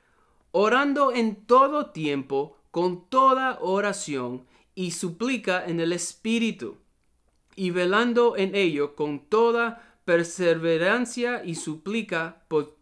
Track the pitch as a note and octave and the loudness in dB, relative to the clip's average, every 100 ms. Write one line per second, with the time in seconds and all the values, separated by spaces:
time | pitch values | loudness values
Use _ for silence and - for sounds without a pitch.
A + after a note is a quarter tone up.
0 | _ _ _ _ _ F3 G#3+ B3 C#4+ C#4 | _ _ _ _ _ 0 4 4 2 2
1 | C4+ B3 A3+ G#3 - B3 C#4 D4+ - D#3+ | 2 2 0 -2 4 6 6 2 -6 -6
2 | D3+ C#3+ C3 C#3 D3+ - _ E3+ F3+ F3+ | -4 -4 -2 -4 -4 -10 _ -4 -2 -4
3 | - C4 C4+ C4 C4 - F3+ G3 G3+ G3 | -2 4 4 4 0 -4 -2 0 -2 -4
4 | - C#3 B2 B2+ - _ _ - F3+ - | -6 -6 -6 -8 -14 _ _ -8 -8 -6
5 | F#3 E3+ B3 B3 - F3+ F3 E3 E3 F3 | -8 -4 -4 -2 -2 -2 -2 -2 -2 -2
6 | - - A3 A#3 A3+ - A2+ - _ _ | -6 -8 -2 0 0 -4 -10 -14 _ _
7 | _ _ _ _ _ - F3+ F3+ F3+ G#3 | _ _ _ _ _ -6 -4 0 0 2
8 | B3 A#3+ A#3+ - F#3+ G3 F3+ C#3+ D3 - | 2 2 2 2 -2 0 0 0 -4 -4
9 | D3+ C#3+ - G#3+ A#3 A#3 A#3 A3+ - _ | -6 -6 -2 2 2 2 -2 -6 -16 _
10 | - E3+ E3+ F#3 F3 E3 E3 D#3+ F3+ A#3 | 0 0 0 0 0 2 2 0 2 0
11 | A#3+ B3 A#3+ A#3+ F3+ E3 E3 D#3 G3 A3+ | -2 -4 -4 -4 -6 -8 -8 -10 -6 -6
12 | G#3+ E3 E3 - _ D#3 C#3+ - | -4 -4 -6 -10 _ -2 -2 -4